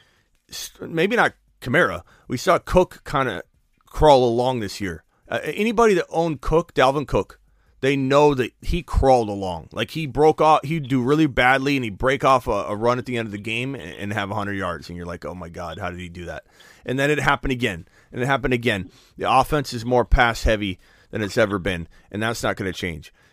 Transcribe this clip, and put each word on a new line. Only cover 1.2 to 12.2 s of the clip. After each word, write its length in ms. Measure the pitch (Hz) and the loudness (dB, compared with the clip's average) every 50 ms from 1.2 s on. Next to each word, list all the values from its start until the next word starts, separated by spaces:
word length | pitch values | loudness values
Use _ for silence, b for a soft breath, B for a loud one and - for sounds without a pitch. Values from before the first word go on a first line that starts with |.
| 170 147 - _ _ _ _ - | 0 0 -2 _ _ _ _ -12
Kamara. 440 | - 127 120 165 170 104 90 - - b b b b b | -4 0 2 2 2 2 0 -6 -12 b b b b b
We 80 | 123 | -8
saw 200 | 123 - 156 170 | -4 2 2 2
Cook 440 | 151 - - - 185 180 - - - - | 2 2 2 4 4 4 2 -2 -18 -10
kind 240 | - - 143 135 | -4 -2 -2 0
of 140 | 123 95 80 - _ _ _ _ _ _ _ _ | -2 -4 -6 -10 _ _ _ _ _ _ _ _
crawl 380 | _ - - 151 151 143 127 127 | _ 0 4 6 8 8 8 6
along 380 | 120 117 117 123 131 127 123 | 4 2 2 0 0 0 -2
this 180 | 107 95 - - | -4 -6 -8 -6
year. 240 | 101 92 80 - _ _ _ _ _ | -8 -8 -8 -10 _ _ _ _ _
Uh, 120 | - - 117 - | -6 -6 -6 -4
anybody 500 | 156 - - 208 233 233 202 233 220 196 | -4 -4 -2 -2 0 2 4 4 4 4
that 100 | 170 - - | 2 0 -2
owned 300 | - 156 165 170 151 127 | -2 -2 -2 -2 -4 -4
Cook, 340 | - - 156 165 160 _ - | -2 0 0 0 0 _ 0
Dalvin 320 | 143 127 135 135 151 135 | 2 2 4 2 0 -2
Cook, 300 | - - 107 95 - - _ _ _ _ _ _ _ _ - | -2 -2 -2 -2 -2 -8 _ _ _ _ _ _ _ _ -2
they 140 | - 135 139 | 0 0 0
know 380 | 139 135 131 139 143 147 147 143 | 2 2 4 4 6 6 6 4
that 180 | 127 117 - _ - | 2 -2 -4 _ -8
he 220 | - - 170 175 - | -4 -2 -2 -2 -2
crawled 460 | - - - 135 135 131 123 113 104 | 0 0 2 6 6 6 4 4 0
along. 400 | 101 101 98 92 87 80 67 - | -4 -4 -4 -4 -6 -6 -10 -10
Like, 200 | - - 117 - | -6 -6 -6 -6
he 140 | - 156 160 | -4 -6 -6
broke 360 | 135 110 135 151 156 151 - | -4 0 4 4 4 4 4
off, 240 | 160 156 156 - - | 4 4 4 4 2
he'd 240 | 135 165 165 139 120 | -2 -6 -4 -2 0
do 120 | 135 131 | 0 0
really 260 | 120 127 147 156 160 | 2 2 4 4 2
badly, 500 | 147 117 127 123 127 131 135 135 143 143 | 2 2 2 4 4 4 4 2 0 0
and 80 | 135 123 | 0 -2
he'd 120 | 110 95 | -4 -6
break 280 | - - 131 139 127 | -2 0 0 0 2